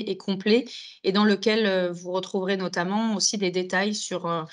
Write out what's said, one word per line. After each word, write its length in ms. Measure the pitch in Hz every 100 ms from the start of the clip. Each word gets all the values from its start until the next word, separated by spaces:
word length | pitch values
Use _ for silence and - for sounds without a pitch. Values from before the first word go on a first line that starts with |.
| 214
et 80 | 190
complet, 480 | - 190 208 233 240 - - -
et 80 | -
dans 120 | 190
lequel, 440 | 208 196 220 220 208
euh, 240 | 185 180
vous 200 | 175 180
retrouverez 460 | 185 185 196 185 190
notamment 560 | 180 180 180 208 226
aussi 240 | 196 - 214
des 140 | 185
détails 420 | 180 180 185 208
sur, 320 | 208 - 180 170
euh, 160 | 170 160